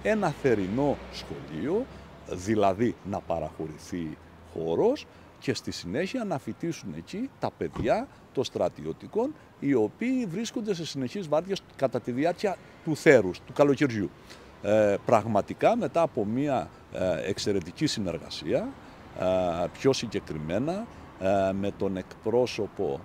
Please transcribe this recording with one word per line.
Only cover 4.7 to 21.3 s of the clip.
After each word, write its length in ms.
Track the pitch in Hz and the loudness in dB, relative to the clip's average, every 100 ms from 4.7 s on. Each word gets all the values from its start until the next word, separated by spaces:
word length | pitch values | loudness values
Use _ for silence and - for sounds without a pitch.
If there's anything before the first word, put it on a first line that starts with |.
| 85 196 294 - - - - | 2 2 0 -8 -20 -20 -8
και 140 | - | -4
στη 180 | 113 - | -4 -6
συνέχεια 520 | - 85 107 185 262 | -10 -6 -4 -4 -6
να 160 | 214 147 | -4 -6
φοιτήσουν 540 | - 107 165 160 202 - | -6 -8 -6 -6 -10 -12
εκεί 320 | - 190 262 - | -10 -10 -10 -6
τα 120 | 113 - | -8 -6
παιδιά 500 | 82 - 101 180 277 - - | -8 -2 0 0 -2 -14 -8
των 100 | - | -4
στρατιωτικών, 920 | 123 110 90 - 73 78 95 - 294 - - - | -4 0 -2 -2 -8 -8 -6 -4 -4 -6 -20 -6
οι 140 | 139 | 2
οποίοι 520 | 131 107 - 240 262 226 | 4 2 0 -2 -2 -2
βρίσκονται 480 | 170 226 - 214 | -4 -4 -4 -4
σε 120 | 175 156 | -4 -4
συνεχείς 420 | 139 127 208 165 | -6 -6 -6 -2
βάρδιες 340 | 147 180 190 - - | -2 0 -8 -8 -2
κατά 240 | 135 120 | -2 0
τη 100 | 120 | -4
διάρκεια 460 | 123 156 175 202 180 - - | 0 0 0 -4 -4 -12 -10
του 120 | - 147 | -4 4
θέρους, 440 | - 135 92 87 - | 10 10 8 -2 -8
του 80 | |
καλοκαιριού. 560 | 127 143 139 143 110 87 - - - - - | 4 4 6 2 2 -4 -6 -20 -20 -20 -6
Ε, 340 | 98 110 107 98 - | 2 6 6 4 4
πραγματικά, 720 | 113 107 101 - - 156 240 | 4 6 2 0 2 4 4
μετά 240 | 165 170 | 0 2
από 240 | 165 - 104 | 0 0 -2
μια, 440 | 120 147 127 80 - - | 0 0 -2 -4 -12 -10
ε, 360 | - 92 80 64 | -2 0 0 -2
εξαιρετική 560 | 101 113 98 85 - 151 | -2 0 -2 -2 -2 -2
συνεργασία, 840 | - 95 80 - - 76 127 240 - - - - - | -2 -4 -4 -8 -10 -2 -2 -2 -10 -18 -20 -16 -2
ε, 480 | 92 92 90 82 87 - | 0 2 2 0 -4 0
πιο 140 | 135 | 2
συγκεκριμένα, 920 | 131 117 98 78 76 76 92 143 190 233 - - - | 2 -2 -6 -6 -8 -2 -2 -2 -6 -10 -14 -20 -4
ε, 320 | 95 | 0